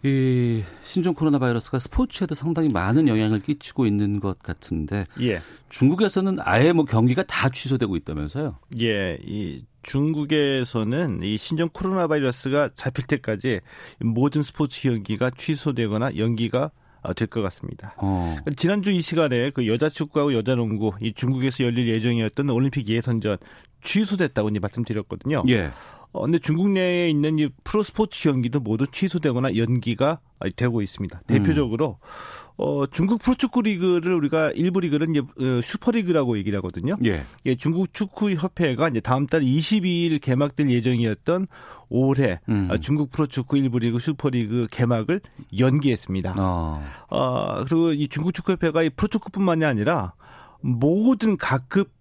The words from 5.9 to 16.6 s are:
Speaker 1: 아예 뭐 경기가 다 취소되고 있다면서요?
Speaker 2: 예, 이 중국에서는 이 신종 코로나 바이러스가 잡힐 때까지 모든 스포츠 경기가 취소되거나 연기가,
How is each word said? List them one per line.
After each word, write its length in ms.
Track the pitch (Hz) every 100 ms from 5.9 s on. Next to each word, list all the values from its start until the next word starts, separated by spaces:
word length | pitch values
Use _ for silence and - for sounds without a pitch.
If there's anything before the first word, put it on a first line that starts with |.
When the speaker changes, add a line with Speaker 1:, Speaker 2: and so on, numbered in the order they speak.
| 175 208 196 190 185
Speaker 1:
아예 320 | - 101 147
뭐 120 | 170
경기가 380 | 147 113 120 123
다 260 | - - 131
취소되고 480 | 123 - 131 110 87
있다면서요? 600 | - 78 76 123 147 80 _ 117
Speaker 2:
예, 340 | 117 104 95 76
이 400 | - 104 92 69 - _
중국에서는 1400 | - 135 147 156 147 151 143 135 123 117 110 135 165 92
이 160 | 92 107
신종 320 | - 160 170
코로나 340 | - 185 190 170
바이러스가 640 | 151 135 123 135 143 143
잡힐 320 | - 131 123 127
때까지 540 | 143 - 107 131 101 - - - -
모든 420 | 113 113 139 151
스포츠 400 | 143 - 147 -
경기가 480 | 135 117 98 107 127
취소되거나 880 | 123 - 151 151 123 113 107 127 82
연기가, 520 | 113 113 113 123